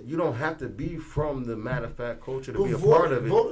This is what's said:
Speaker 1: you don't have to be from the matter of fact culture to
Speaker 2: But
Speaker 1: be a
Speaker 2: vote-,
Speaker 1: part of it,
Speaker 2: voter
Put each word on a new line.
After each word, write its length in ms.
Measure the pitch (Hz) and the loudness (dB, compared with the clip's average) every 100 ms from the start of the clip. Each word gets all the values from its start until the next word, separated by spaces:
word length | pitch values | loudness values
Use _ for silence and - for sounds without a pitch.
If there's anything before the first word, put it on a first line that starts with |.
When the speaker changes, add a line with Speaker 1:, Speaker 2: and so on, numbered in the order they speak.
| 117 | -4
Speaker 1:
you 100 | 160 | -2
don't 180 | - 117 | -2 -2
have 240 | 156 160 | -4 -4
to 80 | 123 | -10
be 300 | 101 165 165 | -6 -6 -6
from 480 | 160 - 151 135 120 | -6 -4 -2 -2 -6
the 100 | 110 | -6
matter 300 | 113 127 117 | -4 -4 -6
of 100 | - | -8
fact 260 | 120 113 | -8 -8
culture 280 | - 131 131 | -8 -8 -6
to 60 | 120 | -2
Speaker 2:
But 60 | 196 | 0
Speaker 1:
be 60 | |
a 40 | 113 | 2
Speaker 2:
vote-, 200 | 196 233 | 6 6
Speaker 1:
part 140 | 165 | 6
of 120 | 127 110 | 2 4
it, 40 | |
Speaker 2:
voter 140 | 214 226 | 4 4